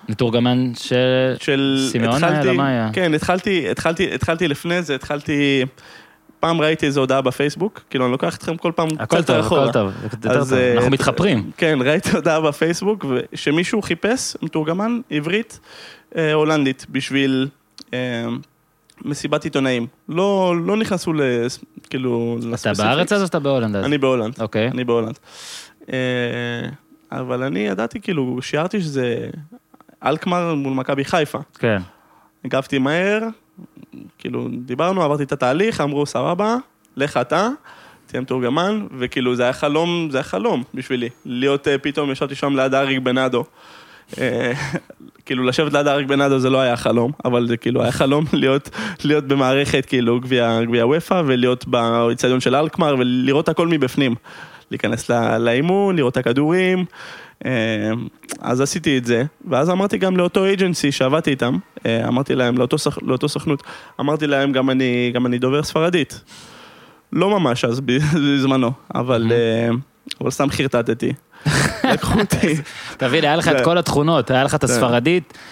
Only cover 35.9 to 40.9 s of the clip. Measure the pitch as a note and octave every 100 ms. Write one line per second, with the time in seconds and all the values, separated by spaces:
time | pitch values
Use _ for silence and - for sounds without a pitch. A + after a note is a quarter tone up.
35.9 | C#3+ D3 A#2+ C#3+ F3 G#3 A#3+ - _ _
36.9 | - C#3+ C3 B2 D#3 A3 C#4+ - - -
37.9 | - - B2+ B2+ C3 B2 D3 F#3 G#3+ G3+
38.9 | C3 B2 C3+ B2+ B2 B2 C3 D3+ D3 E3+
39.9 | F3 D#3+ C3 C3+ F#3 A3+ D#3 A#2 C3 B2